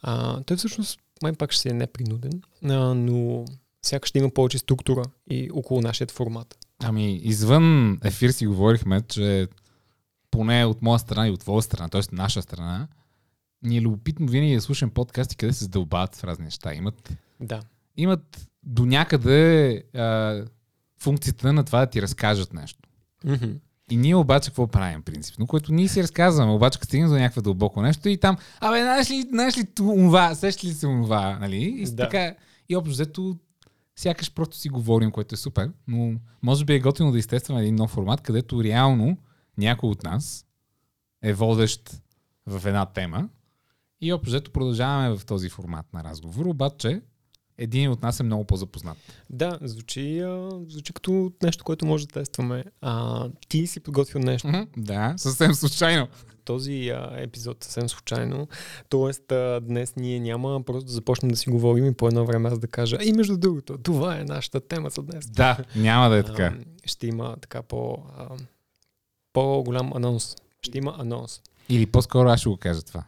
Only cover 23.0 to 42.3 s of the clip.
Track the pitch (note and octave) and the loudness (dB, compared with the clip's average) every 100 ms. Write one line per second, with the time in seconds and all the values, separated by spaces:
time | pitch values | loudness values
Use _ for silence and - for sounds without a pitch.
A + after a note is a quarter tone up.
23 | _ _ D#3 C3+ A#2 C#3+ _ _ _ A#2 | _ _ -2 -2 -2 -6 _ _ _ 2
24 | C3+ F3+ C#3+ C#3 - - A#2+ G#2 F#2 D#2 | 6 6 6 4 2 -2 2 2 0 -4
25 | D#2 D#2 - - A2+ D#3 D3+ D#3 F#3+ - | -8 -10 -12 -6 -2 -2 0 2 2 2
26 | F3 - F3 D#3+ A2+ G#2+ B2 - - C3+ | 0 4 4 6 4 6 4 2 -2 2
27 | E3 C#3+ B2 A#2 G#2 F#2+ G#2 - A2+ D3+ | 4 4 4 0 -2 2 0 2 0 2
28 | G3+ G3 G3 F#3 - - A3 A#3 B3 C4 | 0 4 4 2 -6 -4 0 2 2 2
29 | C4 C4+ C4 A#3 B3+ B3+ G#3 - G3+ G3+ | 2 -2 -2 0 0 0 -4 0 2 6
30 | F#3 F3 F3 D#3 G3 F#3+ F3+ D3+ D3 B2+ | 8 8 6 4 -2 -2 -6 -4 -2 0
31 | A2+ G#2+ F#2+ G2 G2+ F#2+ E3+ B3+ G3 A#2 | 2 2 0 -2 -4 -2 -4 -4 -6 -4
32 | B2 G3 F3 - _ _ _ F3+ D#3+ C3 | -2 0 -2 -6 _ _ _ -4 -2 -4
33 | D#3 D3+ F#3 F3 _ _ _ _ _ - | -4 -4 -6 -8 _ _ _ _ _ -6
34 | F3+ E3+ D#3+ - D#3+ - D3+ C3 A2+ A2+ | -4 -2 -6 -4 -6 -4 -6 -4 4 4
35 | A2 G#2+ G#2 - - - A2 - - A#2 | 4 -2 -6 -8 -4 -2 -2 -6 -6 -2
36 | A#2 A#2 - _ B2 C#3 D3 C#3+ C3 - | -2 -4 -10 _ 0 2 4 2 2 4
37 | D#3+ A#2+ G#2+ B2 - B2+ G#2+ A2 A2 - | 4 2 0 -4 -2 0 2 2 0 -2
38 | G2 C3+ - A2+ A#2 A#2+ A2 A2+ C3+ B2+ | -2 -2 0 -2 0 -2 0 4 4 4
39 | A2+ F#3 _ _ _ - G#2 A#2 A#2 G2+ | 2 0 _ _ _ -2 0 0 -2 -2
40 | D#2+ F2 - - _ _ _ _ _ _ | -4 -6 -6 -12 _ _ _ _ _ _
41 | _ _ A2 G2 A2+ A2+ A2 - - - | _ _ -2 0 2 4 2 0 -12 -20
42 | _ _ _ | _ _ _